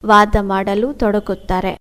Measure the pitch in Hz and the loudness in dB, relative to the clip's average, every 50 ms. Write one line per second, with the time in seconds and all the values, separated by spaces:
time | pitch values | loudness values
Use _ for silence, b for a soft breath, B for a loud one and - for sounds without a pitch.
0 | - 214 214 208 208 208 - 214 202 196 190 190 196 202 202 208 226 269 285 - | 2 4 4 4 4 4 2 -2 -2 -2 -4 -4 -2 -2 -2 -2 -2 -4 -4 -2
1 | 254 214 202 208 202 - 196 185 - - 190 185 185 190 - - | -2 -2 -2 -2 -4 -4 -8 -8 -6 -6 -4 -4 -4 -4 -8 -8